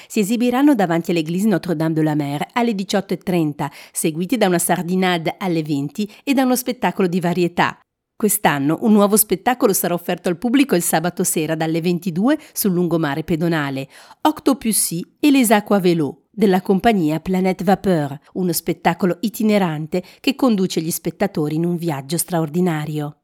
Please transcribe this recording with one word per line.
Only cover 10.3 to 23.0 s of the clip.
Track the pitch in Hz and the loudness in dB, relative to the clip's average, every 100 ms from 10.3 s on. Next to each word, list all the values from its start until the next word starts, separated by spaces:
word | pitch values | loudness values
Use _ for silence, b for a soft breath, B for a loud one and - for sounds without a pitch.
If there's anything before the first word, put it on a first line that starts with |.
| 170 | -4
pubblico | 240 277 285 175 | 0 0 2 0
il | |
sabato | 170 165 175 - 180 | 0 0 -2 -2 -2
sera | 175 156 160 | -2 -2 -2
dalle | 160 165 | -2 -2
ventidue | 170 175 185 160 233 302 B | -2 -2 -4 0 0 0 B
sul | B 208 | B 0
lungomare | 175 175 165 156 139 | 0 0 0 0 -4
pedonale, | 156 160 170 165 143 135 135 B B B | -2 -2 0 0 -2 -6 -10 B B B
Octopusy | 311 302 - 269 220 196 - 170 - _ | -2 0 0 0 0 -2 -2 -4 -10 _
e | 302 | 2
les | 269 220 | 4 4
Aquavelots | 208 208 202 175 170 139 - _ | 2 2 2 2 2 0 -6 _
della | 214 202 185 | 0 2 2
compagnia | - 190 233 208 151 156 | 2 2 2 2 2 -2
Planète | 180 185 190 180 180 | -2 -2 0 0 0
Vapeur, | 185 202 170 143 139 b | 0 2 0 -2 -8 b
uno | - 185 | -4 -2
spettacolo | 160 - 160 180 170 185 175 | -2 -4 -2 -2 0 0 0
itinerante | 220 - 214 208 180 151 156 180 - B | -4 -2 2 2 0 -2 -6 -6 -8 B
che | - - | -4 0
conduce | 262 208 180 - | 2 2 0 -2
gli | 160 | -4
spettatori | - 175 - 196 - 151 156 | -6 -6 -4 -4 -2 -2 -2
in | 170 | -2
un | 175 | -2
viaggio | 170 139 135 165 | -4 -6 -4 -6
straordinario. | - 165 160 165 180 156 151 151 | -4 -2 -2 0 0 -2 -4 -6